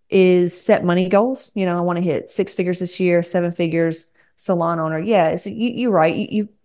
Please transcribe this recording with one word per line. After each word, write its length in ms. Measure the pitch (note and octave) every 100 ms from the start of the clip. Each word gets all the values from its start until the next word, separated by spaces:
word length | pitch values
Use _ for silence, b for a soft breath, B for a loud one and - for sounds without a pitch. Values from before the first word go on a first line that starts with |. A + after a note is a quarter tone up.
| _
is 500 | G3 F#3 F3+ F3 -
set 240 | - G#3
money 240 | F3+ F3 F3+
goals. 440 | G3 A#3+ C4 -
You 120 | G#3 F#3
know, 120 | F3
"I 40 |
wanna 200 | F3 F3
hit 300 | F3+ C3+ -
six 220 | - F#3
figures 260 | - F3+ F3
this 200 | F3+ -
year, 220 | F3+ F3
seven 300 | E3+ F3+ F3
figures, 560 | E3+ E3+ E3 E3 D#3+ - _ _ -
salon 420 | - F3 E3 E3
owner." 180 | D#3+ D#3+
Yeah, 380 | G3 G#3 D#3+ F3
so 160 | G#3
you, 180 | - A#3
you're 220 | - B3
right. 240 | F#3 D#3+ -
You, 120 | -
you 180 | G#3+ G#3 _